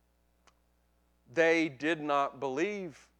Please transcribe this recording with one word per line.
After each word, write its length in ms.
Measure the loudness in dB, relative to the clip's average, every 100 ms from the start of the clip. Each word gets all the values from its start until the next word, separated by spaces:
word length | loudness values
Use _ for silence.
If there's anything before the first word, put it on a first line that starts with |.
| _ _ _ _ _ _ _ _ _ _ _ _ _
they 380 | 2 4 4 2
did 320 | -2 -4 -2
not 380 | 0 0 0 -2
believe 680 | -6 -2 -4 -4 -10 -14 -20